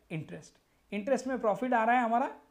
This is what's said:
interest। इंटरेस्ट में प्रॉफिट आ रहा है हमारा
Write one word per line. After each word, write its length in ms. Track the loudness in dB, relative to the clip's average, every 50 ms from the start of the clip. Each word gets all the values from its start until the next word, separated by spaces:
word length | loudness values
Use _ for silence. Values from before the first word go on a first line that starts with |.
| _ _
interest। 480 | -8 -8 -8 -10 -14 -16 -18 -20 _ _ _ _ _ _ _ _
इंटरेस्ट 360 | -8 -6 0 0 0 0 0
में 120 | -4 -4 0
प्रॉफिट 340 | 0 0 0 0 0 0 2
आ 100 | 2 4
रहा 120 | 4 4
है 80 | 2 2
हमारा 260 | 2 2 2 0 0 -4 -12 -20 _